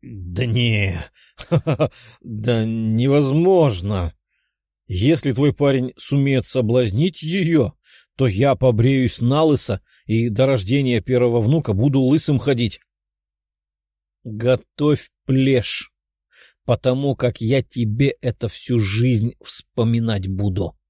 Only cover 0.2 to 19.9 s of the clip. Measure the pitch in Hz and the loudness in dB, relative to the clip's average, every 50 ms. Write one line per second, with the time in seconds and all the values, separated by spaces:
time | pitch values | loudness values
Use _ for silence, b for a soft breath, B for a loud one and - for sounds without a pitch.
0.2 | 90 90 87 92 123 120 110 123 120 117 110 104 101 98 90 85 - - b b | -12 -10 -4 -4 -2 0 0 2 2 2 2 2 0 0 -2 -4 -8 -12 b b
1.2 | b b b b - - 170 156 - 165 139 - 156 - B B B B B B | b b b b -6 -2 -2 0 0 0 0 0 -2 -2 B B B B B B
2.2 | _ - 113 104 107 120 120 113 110 113 113 113 113 110 110 110 120 135 139 147 | _ -12 -10 -6 -2 0 0 0 0 -2 -4 -2 -2 0 0 0 2 2 4 2
3.2 | 147 135 135 156 170 185 190 180 160 139 107 87 85 101 104 95 87 80 - _ | 2 2 2 2 4 4 4 4 4 2 2 -2 -4 -2 -2 -2 -2 -4 -6 _
4.2 | _ _ _ _ _ _ _ _ _ _ _ _ _ _ 101 90 101 135 165 - | _ _ _ _ _ _ _ _ _ _ _ _ _ _ -4 0 2 2 2 2
5.2 | - 143 120 110 143 147 - - 143 139 139 135 123 127 - - - - 139 143 | 0 -2 0 2 2 0 2 2 0 2 2 0 -2 -4 -8 -8 -6 -2 0 0
6.2 | 139 139 135 131 113 - - 131 104 104 117 127 123 107 92 110 156 185 160 - | 2 2 0 0 0 0 -2 -2 0 2 2 2 2 0 0 0 0 -2 -2 -6
7.2 | - 156 170 196 190 165 165 156 123 80 - _ b b b b b b _ - | -8 -6 -4 -2 0 2 2 2 2 0 -2 _ b b b b b b _ -2
8.2 | 135 123 92 95 127 139 131 - 131 131 117 104 110 131 135 135 127 117 - - | -2 0 2 2 2 2 2 4 2 2 4 4 2 2 2 2 0 0 0 0
9.2 | 113 120 135 147 160 160 147 127 - - 104 90 b b b b b b 107 113 | 0 0 2 2 4 2 2 2 0 -4 -4 -6 b b b b b b -2 0
10.2 | 117 120 104 104 131 135 139 120 92 95 127 143 139 127 120 117 - - 127 123 | 0 0 0 0 2 2 2 0 0 0 0 0 0 0 0 -2 -2 0 0 0
11.2 | 123 123 117 120 107 107 147 165 147 - 104 95 120 147 135 135 131 127 143 160 | 2 2 2 2 2 2 2 0 0 -2 0 0 0 2 2 2 2 2 2 2
12.2 | - - 147 120 - 143 139 117 120 104 - - _ _ _ _ _ _ _ _ | 2 0 -2 0 0 0 0 0 0 -2 -4 -8 _ _ _ _ _ _ _ _
13.2 | _ _ _ _ _ _ _ _ _ _ _ _ _ _ _ _ _ _ _ _ | _ _ _ _ _ _ _ _ _ _ _ _ _ _ _ _ _ _ _ _
14.2 | _ 117 107 104 117 123 127 120 - _ _ - 147 151 151 - - - _ _ | _ -14 -10 -4 0 0 0 0 -2 _ _ -2 0 0 2 0 -2 -8 _ _
15.2 | _ - 135 131 131 135 135 123 110 - - - - - _ _ _ _ _ _ | _ -2 0 2 2 2 2 0 0 -2 -6 -8 -10 -12 _ _ _ _ _ _
16.2 | _ _ b b b b b b _ - 120 - - 127 127 131 139 143 123 - | _ _ b b b b b b _ -2 -2 0 0 -2 0 0 -2 -2 -2 0
17.2 | 131 120 - - 117 110 131 135 123 _ - 127 120 107 104 117 135 139 - _ | -2 -4 -2 -2 -2 0 0 0 -2 _ -4 -4 -4 -2 -2 -2 -2 -4 -4 _
18.2 | - 123 117 _ - 110 - - - - 127 117 107 98 98 107 120 131 123 107 | -6 -6 -6 _ -8 -8 -8 -8 -6 -2 -2 0 0 -2 -2 0 0 0 0 0
19.2 | 104 120 - _ _ - - - - _ _ - 117 113 | -2 -4 -6 _ _ -10 -10 -10 -10 _ _ -2 0 0